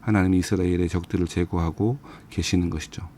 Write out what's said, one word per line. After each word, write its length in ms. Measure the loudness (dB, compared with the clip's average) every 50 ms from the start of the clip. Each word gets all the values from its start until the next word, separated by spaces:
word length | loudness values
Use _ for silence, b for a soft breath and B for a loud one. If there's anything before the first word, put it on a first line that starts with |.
하나님이 380 | 0 2 2 4 4 4 4 2
이스라엘의 500 | 2 2 0 0 2 2 2 2 0 0
적들을 380 | 0 -2 -2 -2 -2 -2 -2
제거하고 720 | 0 0 -2 -2 0 0 -2 0 -2 0 0 0 0 0 -2 B B B B B B
계시는 400 | -6 -4 -2 0 2 2 2 0
것이죠. 360 | -2 -4 -8 -8 -12 -14 -14 -14 -16